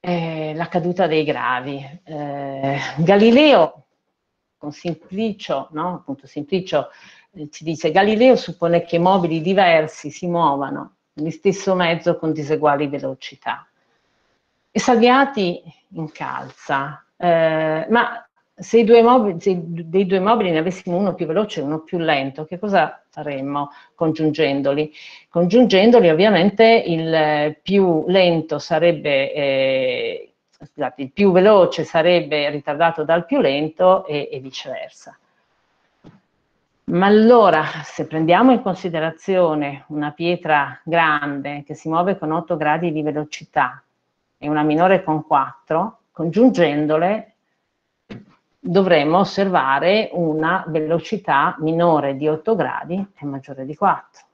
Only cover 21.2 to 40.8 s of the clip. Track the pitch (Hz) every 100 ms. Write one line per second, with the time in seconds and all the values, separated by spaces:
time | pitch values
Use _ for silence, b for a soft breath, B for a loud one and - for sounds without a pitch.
21.2 | 160 160 214 - 139 156 156 180 160 147
22.2 | 135 135 156 175 214 196 156 - _ -
23.2 | 151 139 135 143 143 B B _ 165 156
24.2 | 156 147 147 139 139 143 151 B B B
25.2 | B 170 175 226 240 190 214 240 175 156
26.2 | 208 190 196 202 226 226 - 165 160 160
27.2 | 156 151 151 151 - 196 190 160 160 190
28.2 | 180 165 156 147 - 160 170 151 147 139
29.2 | 135 151 139 135 135 131 127 120 117 82
30.2 | - _ _ _ 151 - 131 - 135 -
31.2 | 202 180 190 208 175 - 156 170 165 175
32.2 | 151 151 143 147 147 147 170 156 151 165
33.2 | 175 285 165 139 156 - 185 190 190 147
34.2 | 143 143 131 - 143 120 - _ - _
35.2 | _ _ _ _ _ _ _ _ - _
36.2 | _ _ _ _ _ _ - 170 196 214
37.2 | 220 240 202 156 151 156 143 - 156 160
38.2 | 160 180 254 233 202 180 190 165 160 160
39.2 | - 185 175 151 143 143 _ 151 147 147
40.2 | 170 175 170 151 135 127